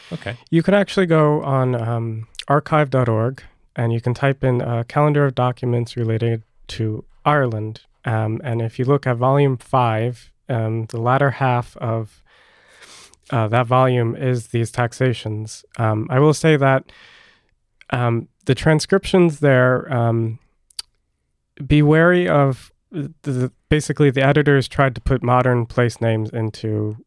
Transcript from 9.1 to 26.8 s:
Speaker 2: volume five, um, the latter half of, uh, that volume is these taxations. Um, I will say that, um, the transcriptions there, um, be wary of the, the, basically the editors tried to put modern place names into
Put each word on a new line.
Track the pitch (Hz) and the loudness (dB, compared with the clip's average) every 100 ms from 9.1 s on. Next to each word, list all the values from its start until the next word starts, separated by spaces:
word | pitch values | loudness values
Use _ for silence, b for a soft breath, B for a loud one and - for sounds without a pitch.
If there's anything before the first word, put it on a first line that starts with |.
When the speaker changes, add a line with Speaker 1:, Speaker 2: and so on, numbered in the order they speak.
| 117 | 0
Speaker 2:
volume | 127 143 139 127 | 2 2 2 0
five, | - 131 120 110 120 120 - _ - | -2 0 0 0 -4 -6 -18 _ -6
um, | 120 110 113 110 | -4 -2 -4 -6
the | 117 | -4
latter | 117 135 143 | 0 2 2
half | - 135 123 - - | 0 0 0 -4 -8
of, | 117 113 107 _ _ B B B B B B B B B - | -6 -6 -8 _ _ B B B B B B B B B -6
uh, | 120 110 | -4 0
that | 120 120 | 0 2
volume | 127 131 123 117 - | 2 2 2 -2 -2
is | 131 123 - | -4 -4 -4
these | 117 113 | -4 -4
taxations. | - 117 - 131 113 107 107 110 - _ - | -4 -4 -2 -2 -2 -6 -8 -10 -16 _ -4
Um, | 110 107 - | -2 -2 -2
I | 131 | 2
will | 151 | 2
say | 143 160 147 | 2 2 2
that, | 135 135 - b b b b b b _ _ _ - | 2 2 -2 b b b b b b _ _ _ -8
um, | 123 120 117 - _ - | -2 -2 -2 -6 _ -4
the | 131 | 0
transcriptions | 160 151 - 196 - 190 170 147 | 2 2 2 -2 2 2 2 2
there, | 147 127 127 127 - | 2 4 2 0 -2
um, | 123 117 113 113 110 _ _ _ - - _ _ _ _ _ _ - | -2 0 0 -4 -8 _ _ _ -18 -18 _ _ _ _ _ _ -12
be | 139 147 | 2 4
wary | 147 156 170 180 175 | 6 6 4 2 2
of | 147 139 127 - _ _ | 2 2 -2 -12 _ _
the, | 180 143 - | -10 -10 -10
the, | 143 123 127 _ - | -6 -4 -4 _ -2
basically | 151 - 143 143 | -2 0 2 2
the | 131 | 4
editors | 135 147 147 139 - | 2 4 4 2 2
tried | - 135 | 0 0
to | 117 | 0
put | - 127 | -2 0
modern | 123 127 127 123 113 | 2 2 2 0 0
place | - 120 - | 0 -2 0
names | 117 110 107 | -2 0 -2
into | 120 110 - 110 107 | -4 -6 -6 -4 -4